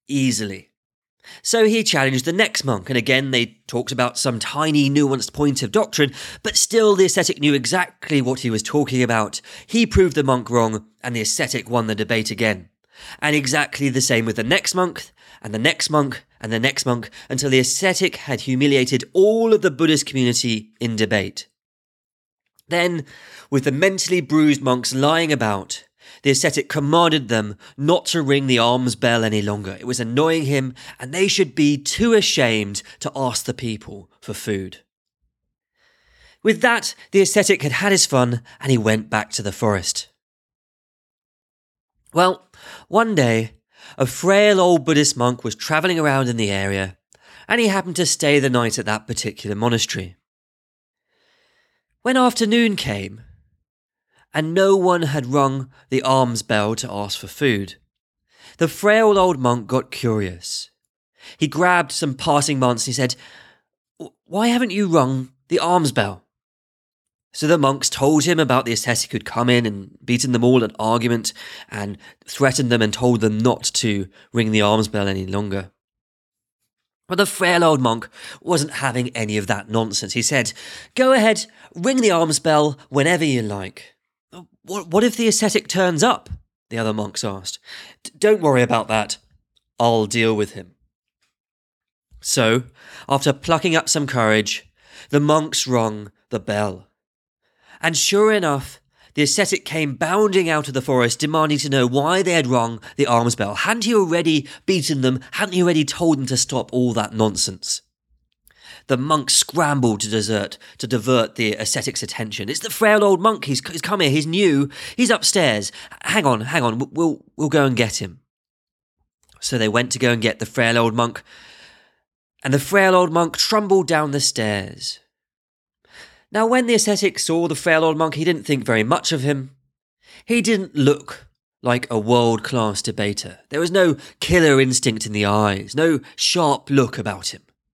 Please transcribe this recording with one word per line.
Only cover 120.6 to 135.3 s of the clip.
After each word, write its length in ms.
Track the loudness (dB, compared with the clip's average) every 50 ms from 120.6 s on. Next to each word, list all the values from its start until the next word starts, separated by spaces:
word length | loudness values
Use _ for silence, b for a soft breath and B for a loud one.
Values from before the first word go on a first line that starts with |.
| 0 2 2
old 180 | 2 2 2 2
monk, 280 | 0 -2 -2 -4 -8 B B B B B B B B B B B B B B B B B _ _ _ _ _ _ _ -4
and 100 | -2 0
the 60 | 0
frail 360 | 0 2 2 4 6 6 6
old 160 | 4 4 4
monk 280 | 2 0 0 0 0 -2
trumbled 480 | -2 0 0 0 2 4 2 2 4
down 240 | 2 0 0 0 0
the 100 | -2 -2
stairs. 800 | -2 -2 -2 -2 -2 -2 -2 -4 -4 -8 -12 -14 -12 -12 -12 -14 _ _ _ _ _ _ _ _ _ _ _ _ _ _ _ _ B B B B B B B B B B
Now, 160 | -2 0 0
when 200 | 2 2 2 2
the 80 | 2 2
ascetic 440 | 2 2 2 0 0 0 -2 -2 -2
saw 280 | -2 -2 0 0 0
the 80 | -2 -2
frail 300 | -2 0 2 2 4 2
old 120 | 2 2
monk, 200 | 0 -2 -2 -2
he 80 | -2 0
didn't 180 | 0 0 0 -2
think 220 | -2 -2 -2 0
very 180 | 0 2 2 2
much 300 | 2 0 0 0 -2 -4
of 100 | -2 -2
him. 300 | -2 -2 -2 -4 -10 -16 _ _ _ _ _ _ _ _ B B B B B B
He 160 | -2 0 0 2
didn't 320 | 2 0 0 -2 -2 -2
look 540 | 2 4 4 4 2 -2 -10 -18 -18 -20 _ _ _ _ _ _ _ -2
like 240 | -2 -2 -2 -2 -4
a 80 | -4 -2
world-class 840 | 2 2 4 4 4 4 2 0 -2 -4 -2 0 0 0 -2 -4 -6
debater. 560 | -6 -6 -4 -4 -4 -4 -6 -10 -12 -16 -20 _ _
There 120 | -4 -4
was 100 | -2 0
no 260 | 2 2 4 4 2 B B B B _
killer 400 | -2 0 4 4 6 6 6 6
instinct 460 | 4 2 0 0 0 -2 -2 -4 -6
in 60 | -6 -2
the 120 | 0 0
eyes, 500 | 2